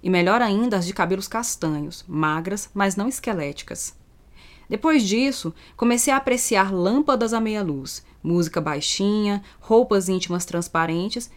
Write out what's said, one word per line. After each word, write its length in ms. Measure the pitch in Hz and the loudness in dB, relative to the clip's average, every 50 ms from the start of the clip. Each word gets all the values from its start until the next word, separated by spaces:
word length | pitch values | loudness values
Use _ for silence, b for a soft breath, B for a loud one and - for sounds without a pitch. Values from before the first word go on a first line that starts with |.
E 80 | - 180 | 0 2
melhor 340 | 185 180 175 180 202 240 247 | 2 4 4 4 4 4 2
ainda 340 | 220 196 202 233 247 214 | 2 2 2 2 2 0
as 100 | 190 170 | 0 -2
de 60 | 175 196 | -2 -2
cabelos 340 | - 185 170 190 190 196 | -2 0 0 0 -4 -4
castanhos, 800 | - - 220 240 - - - - 160 151 147 147 151 170 - - | -6 -6 -6 -4 -4 -6 -4 -2 -2 -2 -2 -4 -8 -10 -14 -14
magras, 640 | - 160 151 156 151 151 160 165 180 196 208 - - - | -8 -4 -2 -2 0 -2 -2 -4 -6 -6 -8 -8 -10 -4
mas 220 | 202 202 196 190 | 0 0 0 0
não 140 | 202 202 247 | -2 -4 -4
esqueléticas. 880 | 262 - - - 214 170 151 143 143 - - - - - - - - - - _ _ - - - b b b b b b b b | -4 -6 -6 -6 -4 -4 -4 -6 -8 -10 -12 -12 -10 -10 -10 -12 -12 -16 -20 _ _ -20 -20 -20 b b b b b b b b
Depois 340 | - 214 - 320 311 294 226 | -8 -2 2 4 4 4 4
disso, 520 | 190 202 226 262 277 254 - - 165 160 B B B B - | 4 2 2 2 0 -2 -4 -6 -8 -10 B B B B 0
comecei 340 | 233 233 240 240 - 294 269 | 2 2 2 2 2 2 2
a 60 | 269 | 2
apreciar 520 | 269 262 240 247 - - 233 196 190 196 | 2 0 0 0 0 2 4 2 2 2
lâmpadas 640 | 196 185 175 190 226 269 302 - 269 233 233 220 233 | 2 0 2 2 4 2 4 2 2 2 2 0 0
à 80 | 226 | 0
meia 220 | 226 220 214 214 202 | -2 -2 -2 -2 -2
luz, 420 | 170 147 135 135 - - - b b b b - | -2 -4 -6 -6 -10 -12 -14 b b b b -2
música 380 | 165 170 175 170 165 - 175 | 0 2 2 2 0 -2 -4
baixinha, 840 | 156 156 151 143 147 - - - 196 202 208 214 208 208 202 202 202 B B B | -2 -2 -4 -2 -2 -4 -2 0 0 0 2 2 0 0 -2 -2 -4 B B B
roupas 520 | - - 220 226 247 233 214 196 185 185 | -2 4 6 6 6 6 2 0 2 2
íntimas 340 | 190 185 180 - 175 180 170 | 0 -2 0 -2 -4 -4 -4
transparentes 880 | - - 170 170 - - 165 165 165 165 170 180 214 - 240 233 - b | -2 -4 -4 -4 -2 0 0 0 0 0 -2 -2 -4 -4 -6 -10 -10 b